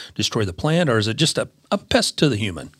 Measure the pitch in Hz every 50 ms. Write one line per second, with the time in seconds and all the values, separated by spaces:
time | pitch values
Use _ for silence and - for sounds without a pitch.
0 | - - - - 107 - - 120 107 92 87 - - 151 160 170 180 143 117 110
1 | 104 110 113 - 160 - - - 110 - _ _ _ _ - 196 - - - 254
2 | 214 - - - - 151 123 104 113 104 90 76 65 - -